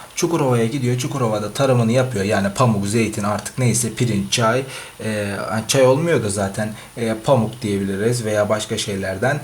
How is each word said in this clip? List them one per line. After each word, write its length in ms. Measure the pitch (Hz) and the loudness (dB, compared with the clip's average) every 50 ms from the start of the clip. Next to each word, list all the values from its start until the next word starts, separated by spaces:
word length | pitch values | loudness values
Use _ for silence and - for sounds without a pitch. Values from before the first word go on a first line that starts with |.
| - - - | -20 -14 -4
Çukurova'ya 500 | - 175 165 170 156 143 127 123 117 113 | -4 -2 0 0 0 2 2 4 2 2
gidiyor. 320 | 113 131 139 120 120 123 127 | 0 0 0 0 0 0 0
Çukurova'da 560 | - 131 - 135 123 110 107 104 107 104 - | -2 -4 -2 -2 -2 0 0 -2 -4 -4 -2
tarımını 380 | - 139 131 127 120 113 110 | 0 2 2 4 4 4 4
yapıyor. 340 | 120 131 127 127 - 98 95 | 4 2 2 0 0 -2 0
Yani 280 | 104 107 101 98 98 - | 2 2 0 0 0 2
pamuk, 340 | - 131 117 107 98 101 101 | 2 2 4 4 2 0 0
zeytin, 360 | 110 117 110 98 - 104 101 | 0 0 0 0 -2 -2 -2
artık 340 | 104 104 98 - - - - | -2 -2 -4 -6 -8 -4 0
neyse, 360 | 127 120 101 - 117 110 - | 0 2 2 2 0 -2 -2
pirinç, 400 | - 123 110 101 98 98 98 - | -2 0 0 0 0 0 -2 0
çay. 300 | 127 113 110 120 131 135 135 - - - - - - | 2 2 2 2 2 -2 -4 -10 -14 -14 -16 -14 -8
E, 100 | 107 110 107 104 104 101 98 - - - | -6 -4 -4 -2 -4 -4 -4 -6 -6 -4
yani 120 | 107 110 107 - | -4 -4 -2 0
çay 200 | - 135 131 127 | 4 6 6 6
olmuyor 360 | 135 147 165 170 160 123 107 | 6 4 2 2 2 2 0
da 60 | 101 | 0
zaten, 440 | 95 104 98 95 - 110 107 107 107 - - - - 117 | -2 -2 -2 -2 -2 -4 -4 -6 -6 -10 -16 -16 -8 -6
e, 180 | 113 113 110 - - | -4 -4 -4 -2 2
pamuk 360 | 151 139 117 107 101 - - | 2 4 4 4 0 -4 -6
diyebiliriz 640 | - 104 101 98 98 98 98 95 107 120 123 120 107 | -4 -2 0 0 0 -2 -2 0 0 0 0 0 -2
veya 240 | 107 107 104 104 101 | 0 0 2 2 2
başka 280 | 107 107 - - 113 104 | 0 -2 -2 -4 -4 -4
şeylerden. 640 | - 110 98 95 98 95 95 95 117 131 151 147 | -4 -4 -4 -4 -4 -4 -4 -2 -2 -2 -2 -2